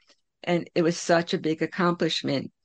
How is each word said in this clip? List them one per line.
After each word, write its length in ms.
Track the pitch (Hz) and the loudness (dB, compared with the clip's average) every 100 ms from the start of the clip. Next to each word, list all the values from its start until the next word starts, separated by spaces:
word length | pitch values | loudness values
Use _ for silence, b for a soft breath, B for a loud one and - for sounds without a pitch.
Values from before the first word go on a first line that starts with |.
| _ _ _ _ | _ _ _ _
and 260 | - 175 - - | -2 -2 0 0
it 60 | |
was 160 | 151 175 | 0 0
such 360 | - 170 175 | 2 2 2
a 60 | 185 | -2
big 220 | 156 160 | -2 -2
accomplishment 880 | 156 - 180 175 165 - 135 135 - _ | -4 0 0 2 0 -2 -2 -4 -4 _